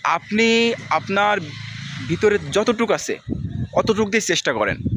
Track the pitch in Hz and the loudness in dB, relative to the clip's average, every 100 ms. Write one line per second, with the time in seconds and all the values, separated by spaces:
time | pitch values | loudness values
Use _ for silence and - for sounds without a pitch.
0 | - 165 - 208 226 226 233 226 - 208 | 0 0 0 2 4 4 4 0 -2 -2
1 | - 196 208 202 - - - - - - | 0 0 2 0 -2 -10 -12 -12 -12 -10
2 | - 165 208 202 151 180 220 226 226 170 | -6 0 2 2 0 0 2 2 2 0
3 | - - - - - - - - 185 208 | -2 -6 -6 -8 -6 -6 -4 0 2 2
4 | 214 214 196 170 - 117 104 87 - | 2 0 0 0 0 0 0 0 -2